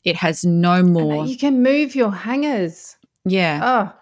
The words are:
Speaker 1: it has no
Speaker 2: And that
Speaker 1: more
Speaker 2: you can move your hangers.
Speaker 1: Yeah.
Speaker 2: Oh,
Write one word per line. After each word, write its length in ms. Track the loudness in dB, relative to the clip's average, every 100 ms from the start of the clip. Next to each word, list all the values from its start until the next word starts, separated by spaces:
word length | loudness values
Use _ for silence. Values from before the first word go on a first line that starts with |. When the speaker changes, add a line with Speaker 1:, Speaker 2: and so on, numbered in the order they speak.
Speaker 1:
it 140 | -4 -2
has 300 | -2 -2 0
no 300 | 2 2 4
Speaker 2:
And 200 | 4 2
that 40 |
Speaker 1:
more 240 | 0 -2 -4
Speaker 2:
you 100 | -4
can 260 | 0 2
move 320 | 2 2 0
your 160 | -2 -2
hangers. 840 | -2 -6 -4 -2 -2 -4 -8 -18 -20 _ _ -2
Speaker 1:
Yeah. 340 | 2 2 0
Speaker 2:
Oh, 300 | 0 0 -2 -8